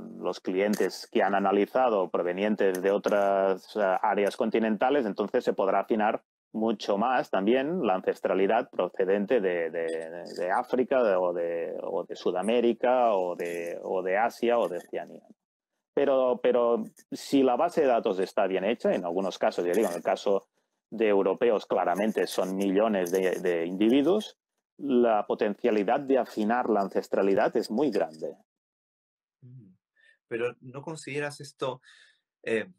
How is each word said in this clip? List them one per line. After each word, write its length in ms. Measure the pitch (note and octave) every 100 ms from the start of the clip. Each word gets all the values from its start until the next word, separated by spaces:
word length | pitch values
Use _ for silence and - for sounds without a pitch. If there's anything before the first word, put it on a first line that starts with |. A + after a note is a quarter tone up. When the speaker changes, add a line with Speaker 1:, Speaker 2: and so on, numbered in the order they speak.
| F2+ F#2
Speaker 1:
los 240 | F2+ F2+
clientes 680 | - F#2 G#2 G#2 F#2 - -
que 100 | A2+
han 120 | G2
analizado 720 | G2 F#2+ G2+ G2+ B2+ B2+ G#2 F2
provenientes 720 | F#2 F2 F2+ G#2+ G#2 G2 F2+
de 100 | F#2+
otras, 840 | G2 - G2+ G2 G2 F#2+ F#2 - G#2+
ah, 200 | F#2+ F#2
áreas 360 | A2 G2+ G2 -
continentales, 680 | A2+ A2+ A2 G#2 C3 C#3+
entonces 400 | A2 - G2+ B2
se 80 | A#2+
podrá 280 | G#2 F#2+ G2
afinar 420 | - A2 G#2+ B2+ _ _ _
mucho 420 | A2 A2+ G#2 - G2
más 340 | A#2+ C3 D3+
también 540 | G2 G2 C3 C#3+ F#3
la 120 | A2+ F#2+
ancestralidad 760 | G2 - G2+ F#2+ G2 A2+ C3+
procedente 680 | - F2+ - F#2 G2+ G2 B2
de, 300 | F#2+ F2 E2
de, 540 | E2+ E2 D#2+ D#2+ F2 E2+ F2
de 120 | F2+
África, 500 | G#2+ B2+ B2+ A#2 C3
de, 140 | A2+ F#2
o 160 | F2+
de, 440 | F2 E2+ E2+ E2 F2+
o 220 | F2+ F2+
de 100 | F2
Sudamérica, 1000 | F2 G2+ F2 G2 A#2+ A#2 A2+ B2 B2+ A#2
o 220 | G2 F2+
de, 420 | F2 F2 E2+ E2+ F#2
o 200 | G2 F#2+
de 140 | F#2 G2
Asia, 400 | A2+ - A#2 A#2+
o 100 | F2+
de 100 | F2
Oceanía. 480 | - F2 D#2+ D#2+ - _ _ _ _ _ _
Pero, 440 | - C#3+ C3+ B2+ A#2
pero 440 | B2+ B2 A#2 A#2 A2+ - _
si 320 | B2+ - C#3
la 140 | C3 B2
base 240 | C#3 E3+
de 60 | C#3
datos 320 | A#2 A2 F#2
está 260 | F#2 - G2
bien 180 | F#2
hecha, 300 | G2 B2 G3+
en 100 | C3+
algunos 320 | F2 F2+ F#2+ -
casos, 280 | A2+ G2+
ya 80 | F2
digo, 160 | F#2 G2+
en 80 | E2+
el 60 |
caso 440 | G2 G2 G2+ G2 - _ _ _ _
de 180 | A2 G#2+
europeos 580 | G2 F#2+ F2+ A#2+ G2+ -
claramente 600 | G#2 F2 F2 G#2+ G2+ F2+
son 280 | - F#2 F#2+
millones 540 | G2 F#2+ A2+ G2+ F2
de, 300 | F#2+ F#2 F2
de 260 | F2+ E2+ E2+
individuos, 720 | F#2 A2 C#3 C#3+ G#3 - - _ _ _ -
la 500 | C#3 B2 A#2 G#2 G2+
potencialidad 720 | A#2 A2 G2 A#2+ G#2+ G2+ C#3
de 180 | C3+ C3
afinar 500 | A2 - G#2+ A#2+ B2
la 140 | G#2
ancestralidad 760 | F#2+ G2 - G#2+ G2 G2 D3+ B2
es 140 | -
muy 200 | A2 D3
grande. 460 | G2 D#2+ D#2 D#2 - _ _ _ _ _ _ _ _ _ _
Speaker 2:
Mm. 320 | B2 B2+ F#2+ F#2 _ _ _ _ _
Pero 260 | A#2 A#2+ -
¿no 220 | C3 C3+
consideras 580 | D3+ D#3 C#3+ C#3+ D3 C#3+
esto, 400 | C#3 - C3+ B2+ _ - _ _ _ _
eh, 280 | - A2 F#2+